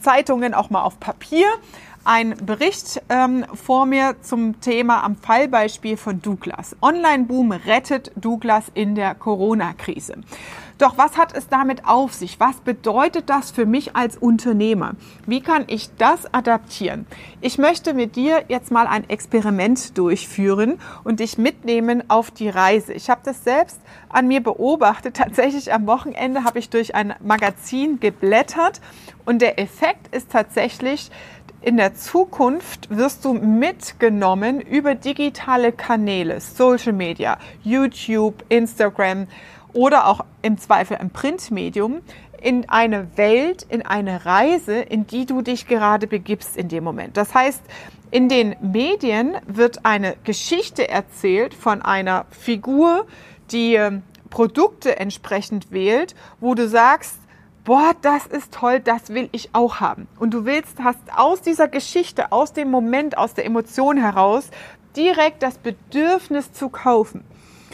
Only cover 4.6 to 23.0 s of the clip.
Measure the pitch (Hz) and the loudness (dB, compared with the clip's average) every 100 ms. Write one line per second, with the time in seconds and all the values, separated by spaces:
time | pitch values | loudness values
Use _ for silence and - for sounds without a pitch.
4.6 | 247 233 240 233 208 208 - 226 285 240 | -2 0 2 0 0 -4 2 2 4 2
5.6 | 214 - 220 214 220 190 208 190 - - | 0 -4 -6 -6 -6 -6 -4 -6 -8 -12
6.6 | - - 269 339 330 285 240 254 240 180 | -14 0 0 2 2 2 0 0 0 0
7.6 | - 226 254 262 - - 226 233 233 214 | 0 0 0 -4 -6 -8 -6 -2 0 0
8.6 | - - 202 208 190 - 220 202 202 220 | 0 -4 -2 -2 -4 -4 -4 -2 0 0
9.6 | 170 160 - - - - - - - - | -2 -8 -10 -10 -12 -16 -18 -20 -18 -18
10.6 | - - 277 240 294 - 330 - - 262 | -14 2 2 4 2 2 0 -2 -2 0
11.6 | 269 262 - 240 269 - 180 - 254 262 | 0 -2 2 2 0 -6 -10 0 0 0
12.6 | - 240 226 214 320 339 - 277 - - | -6 -4 -2 0 0 -2 -2 -2 -2 -2
13.6 | 214 254 294 - 240 - 240 226 247 214 | 0 0 -2 -4 -4 0 2 2 2 0
14.6 | 220 208 156 - - - - 254 294 311 | 2 0 -4 -10 -18 -14 -6 -4 0 -2
15.6 | - 220 - - 233 339 - 254 240 226 | -2 -8 -8 0 2 2 -2 -2 0 0
16.6 | 226 - 185 - - - - - 254 - | -2 -8 -6 -8 -12 -18 -20 -8 -6 0
17.6 | 294 330 330 262 233 247 277 320 - 247 | 0 0 -2 -2 -4 -2 0 0 0 -6
18.6 | - 233 233 214 - 214 - 226 214 196 | 0 0 2 -2 -4 -8 -2 0 0 0
19.6 | 196 254 - - 175 196 - - 196 196 | 2 0 -2 -2 0 0 -4 -2 0 2
20.6 | 226 349 - - 220 214 226 - 247 - | 0 -2 -8 -10 -4 -4 -4 0 -2 -2
21.6 | 233 233 226 240 - 220 226 - 214 185 | -2 0 0 0 2 2 0 -4 -4 2
22.6 | 190 208 202 - | 4 4 0 -6